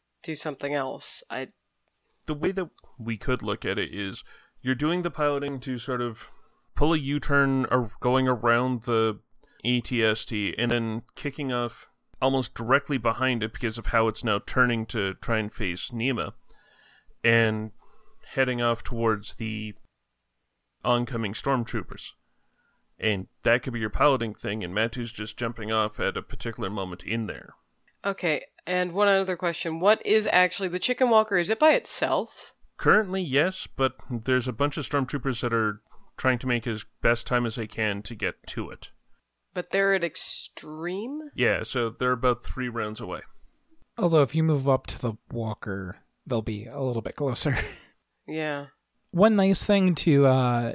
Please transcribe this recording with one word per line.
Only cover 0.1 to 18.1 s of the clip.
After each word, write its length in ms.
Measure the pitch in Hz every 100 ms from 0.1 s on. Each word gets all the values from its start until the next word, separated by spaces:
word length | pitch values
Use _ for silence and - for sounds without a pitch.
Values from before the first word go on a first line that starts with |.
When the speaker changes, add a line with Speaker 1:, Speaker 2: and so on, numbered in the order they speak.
| _
Speaker 1:
do 120 | - 151
something 380 | 156 139 143
else. 500 | 143 131 117 - - -
I 200 | 127 135 _ _ _ _ _ _ _ -
Speaker 2:
The 80 |
way 180 | 147 175
that 180 | 190 165 _ - -
we 200 | 113 110
could 240 | - 127
look 220 | 104 - -
at 140 | 104
it 140 | 78
is 300 | 90 98 90 - - _ -
you're 140 | 127 123
doing 260 | 156 180
the 80 | 170
piloting 480 | - 147 143 143 135
to 160 | 135 123
sort 240 | - 123
of 240 | 120 110 - - - _ _ -
pull 180 | 151
a 40 | 160
U-turn 680 | 139 143 - 143 139 135 127
or 200 | 131 113 -
going 260 | 123 131 131
around 560 | 120 117 117 127 120
the 360 | 120 113 113 104 _ - _ _
A 160 | 117 123
T 220 | - 120
S 220 | 110 110 -
T 280 | 110 98 80
and 120 | 117
then 320 | 120 113 113 - -
kicking 360 | 143 143 135
off 340 | 123 120 - - _ _ -
almost 320 | 135 135 123 -
directly 420 | 117 139 - 135
behind 460 | 113 113 131 120
it 100 | 107
because 240 | - 117 113
of 100 | -
how 200 | 117 113
it's 140 | 110 117
now 140 | 101 -
turning 400 | 131 123 117 110
to 260 | 113 98 95
try 160 | - 110
and 160 | 104
face 380 | - 98 87 -
Nima 420 | 117 127 113 78 - - - _ _ _ _ - -
and 480 | 117 117 113 110 110 - - - -